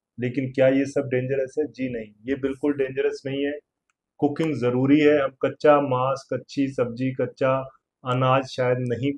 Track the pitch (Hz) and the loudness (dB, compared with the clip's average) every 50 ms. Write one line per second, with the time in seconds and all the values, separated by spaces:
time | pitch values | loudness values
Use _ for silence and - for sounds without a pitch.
0 | _ _ _ - 120 127 123 147 131 131 131 - 131 131 135 135 139 139 - 143 | _ _ _ -6 -6 -4 -2 -2 -4 -4 2 4 4 4 6 4 0 0 0 -2
1 | 135 127 127 127 127 127 135 135 135 127 - 151 151 139 - - 131 127 120 113 | -2 0 0 -2 0 0 -2 -2 -2 -4 -4 -4 -4 -4 -4 -6 -6 -6 -6 -8
2 | 110 104 104 _ 107 123 139 139 127 135 135 135 - 147 143 139 135 131 131 135 | -10 -10 -16 _ -6 -4 -4 -2 -2 -4 -4 -2 -2 -2 0 0 -2 -2 -2 -2
3 | 139 143 143 - - 131 135 139 139 143 147 147 - _ _ _ _ _ _ _ | -2 -2 -2 -4 -6 -6 -4 -2 -4 -4 -4 -6 -12 _ _ _ _ _ _ _
4 | _ _ _ _ 151 143 143 143 165 160 147 127 117 123 123 127 131 135 143 151 | _ _ _ _ 0 0 0 0 -2 -4 -2 -2 -2 -2 0 0 2 4 4 6
5 | 147 147 151 147 139 135 135 _ - 135 - - - 151 147 147 143 131 127 127 | 6 6 4 4 0 -2 -4 _ -4 -4 -4 2 4 6 6 6 4 0 -2 0
6 | 127 135 135 127 - _ 131 127 - _ - 143 139 135 135 - 123 117 113 120 | 0 -2 -2 -4 -6 _ -8 -8 -8 _ -2 -2 -2 -2 0 -2 -2 -2 -2 -4
7 | 131 131 131 131 127 120 - - 139 131 131 135 131 - - _ _ _ _ _ | -4 -4 -2 -2 -4 -4 -2 -2 0 0 0 0 -2 -8 -14 _ _ _ _ _
8 | - 127 123 127 131 127 131 135 135 131 - - 127 123 127 123 127 123 120 113 | -4 -2 0 2 4 4 4 2 2 -2 -4 -2 0 0 0 0 0 -4 -4 -2
9 | 127 143 143 | -2 -4 -4